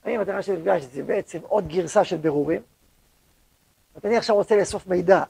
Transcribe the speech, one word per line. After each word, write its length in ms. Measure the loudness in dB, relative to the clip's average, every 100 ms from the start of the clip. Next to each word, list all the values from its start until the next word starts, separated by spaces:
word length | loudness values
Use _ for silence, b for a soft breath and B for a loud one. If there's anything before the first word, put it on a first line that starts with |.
האם 160 | -4 -4
המטרה 220 | -4 -6
של 180 | -4 -4
מפגש 240 | 0 0
זה 200 | -2 -10
בעצם 360 | -4 -4 -4 -12 -2
עוד 200 | -2 0
גרסה 360 | -4 0 2
של 140 | 2 0
בירורים? 440 | 0 0 0 -2
זאת 1300 | -4 _ _ _ _ _ _ _ _ _ _ _ _ -10
אומרת, 100 | -2
אני 120 | -2
עכשיו 180 | 2 2
רוצה 200 | 4 2
לאסוף 320 | 2 -4 -2
מידע 360 | -2 4 4 4